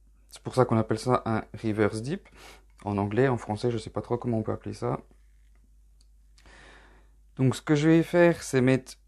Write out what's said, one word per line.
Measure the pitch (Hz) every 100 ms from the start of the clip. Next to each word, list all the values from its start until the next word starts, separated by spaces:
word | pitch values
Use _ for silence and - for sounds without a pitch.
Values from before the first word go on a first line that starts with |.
| _ _ _ -
C'est |
pour | 120
ça | 127 120
qu'on | 113
appelle | 110 110
ça | 127 123
un | - 110 - -
reverse | 113 107 101 110
dip. | 123 190 - - - - _ _
En | 101 101
anglais, | 101 107 135
en | 120
français, | - 107 123
je | 117
sais | -
pas | -
trop | - 120
comment | 123 113
on |
peut | 107
appeler | 101 104
ça. | 104 123 139 - _ _ _ _ _ _ _ _ _ _ _ _ _ - - - - - - _ _ _ -
Donc, | 131 -
ce |
que | -
je | 147 156
vais | 165
faire, | 160 175 170 165
c'est | - 131
mettre | 127 131 - -